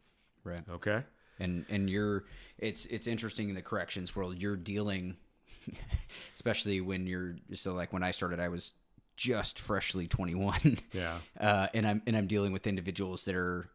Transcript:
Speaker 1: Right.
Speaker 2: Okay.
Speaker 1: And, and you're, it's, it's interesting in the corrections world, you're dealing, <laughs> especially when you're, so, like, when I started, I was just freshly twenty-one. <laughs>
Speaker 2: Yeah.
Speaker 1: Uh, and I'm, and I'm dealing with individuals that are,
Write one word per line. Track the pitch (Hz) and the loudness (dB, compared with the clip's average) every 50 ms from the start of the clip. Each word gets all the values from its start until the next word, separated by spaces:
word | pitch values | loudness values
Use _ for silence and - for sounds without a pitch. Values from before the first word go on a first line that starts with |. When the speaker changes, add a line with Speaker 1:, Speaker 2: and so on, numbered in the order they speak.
| _ _ _ _ _ _ _ _ - | _ _ _ _ _ _ _ _ -10
Speaker 1:
Right. | 95 87 85 78 90 | -8 -8 -8 -8 -8
Speaker 2:
Okay. | 87 85 - 104 104 117 139 - _ _ _ _ - - | -8 -4 0 2 2 2 0 -4 _ _ _ _ -8 -4
Speaker 1:
And, | 92 90 90 85 - - | -2 0 0 -2 -2 0
and | 104 98 98 95 | 0 2 2 2
you're, | 95 104 104 104 101 98 - - - - - - - - | 2 2 2 2 0 -2 -4 -8 -18 -18 -18 -18 -10 -4
it's, | - 110 - - - | -4 -4 -4 -4 -6
it's | - 117 107 - | -6 -6 -4 -2
interesting | 117 117 110 117 107 - - 107 101 | -2 -2 -2 -2 -4 -2 -2 -2 -2
in | 98 | -2
the | 92 | -4
corrections | - - 110 98 87 - - 95 90 - - | -4 -4 -2 -2 -2 -2 -4 -6 -4 -4 -4
world, | 98 92 90 92 87 | -4 -4 -4 -4 -2
you're | 98 104 104 | -2 -2 -2
dealing, | 92 82 101 98 104 101 104 98 92 90 92 92 - - _ _ _ _ - - - - | -2 -2 -2 -2 0 0 0 0 -2 -2 -4 -8 -10 -16 _ _ _ _ -20 -18 -12 -12
<laughs> | - - - - - - - - - - - - - - | -12 -10 -8 -4 0 0 0 -2 -2 -12 -14 -14 -14 -12
especially | - - 120 104 - - 104 98 92 | -4 0 0 0 2 2 2 2 0
when | 92 95 95 92 92 | 2 0 0 0 0
you're, | 92 90 90 92 90 87 85 - - 98 | 0 0 -2 -2 -4 -6 -10 -10 -10 -6
so, | - - 95 90 | -4 -2 -2 -2
like, | 90 87 - | -2 -2 -2
when | 95 90 | 0 0
I | 90 92 | 2 2
started, | 92 - 95 87 87 85 | 0 0 0 0 0 0
I | 87 87 | 0 0
was | 87 87 - - - _ _ _ _ - _ _ - | -2 -2 -6 -8 -12 _ _ _ _ -20 _ _ -6
just | - - 123 117 104 - - - - | -2 0 2 2 2 0 -2 -4 -6
freshly | - - 104 92 - - - 95 85 85 | -2 0 0 0 0 0 0 0 2 2
twenty-one. | - - 92 87 85 92 98 98 92 - - 143 120 - - | 2 2 2 2 2 2 2 2 4 6 6 6 6 6 -4
<laughs> | - | -6
Speaker 2:
Yeah. | - 92 87 82 82 85 - - - - | -4 -2 -2 -2 -4 -6 -8 -10 -4 2
Speaker 1:
Uh, | 104 104 104 98 95 - - | 4 4 6 6 4 2 2
and | 113 110 | 2 4
I'm, | 107 101 107 - | 4 2 2 2
and | 120 110 | 2 2
I'm | 110 98 | 2 4
dealing | 90 104 101 101 98 | 4 4 4 4 4
with | 95 92 - | 2 0 0
individuals | 110 98 92 85 98 85 95 98 92 92 92 - | 0 0 0 -2 -2 -2 -2 -2 -2 -2 -4 -2
that | 98 90 | 0 0
are, | 90 90 90 90 87 85 - | 2 2 0 0 -2 -4 -8